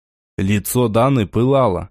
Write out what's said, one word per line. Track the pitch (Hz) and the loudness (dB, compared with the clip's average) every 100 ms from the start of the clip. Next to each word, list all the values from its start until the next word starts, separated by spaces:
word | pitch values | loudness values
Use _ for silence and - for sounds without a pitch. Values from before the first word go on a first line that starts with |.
| _ _ _ - | _ _ _ -4
Лицо | 95 104 - 123 120 | -2 -2 0 -2 0
Даны | 113 131 131 98 | 2 2 0 0
пылало, | 110 127 139 120 85 - | 0 0 2 0 -2 -8